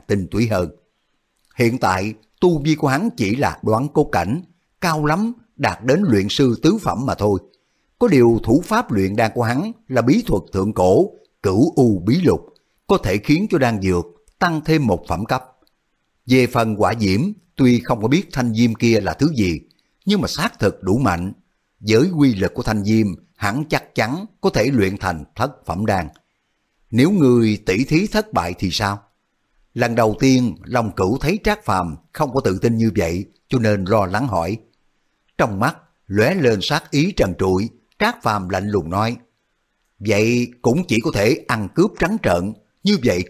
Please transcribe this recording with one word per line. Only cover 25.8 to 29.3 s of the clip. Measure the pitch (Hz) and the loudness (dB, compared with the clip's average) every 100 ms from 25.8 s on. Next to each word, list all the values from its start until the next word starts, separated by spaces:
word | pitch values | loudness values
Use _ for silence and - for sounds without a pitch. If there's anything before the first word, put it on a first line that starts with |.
| 110 | -2
đan. | 98 76 - _ _ _ _ _ _ _ | -4 -4 -12 _ _ _ _ _ _ _
Nếu | 107 147 | 2 2
người | 202 135 123 113 104 - | 4 4 4 2 0 -2
tỷ | 95 | -2
thí | 135 156 208 | 0 0 0
thất | 214 214 | -2 -2
bại | - 87 90 | -4 -4 -4
thì | 95 | -6
sao? | - 104 101 - _ _ | -2 -4 -4 -12 _ _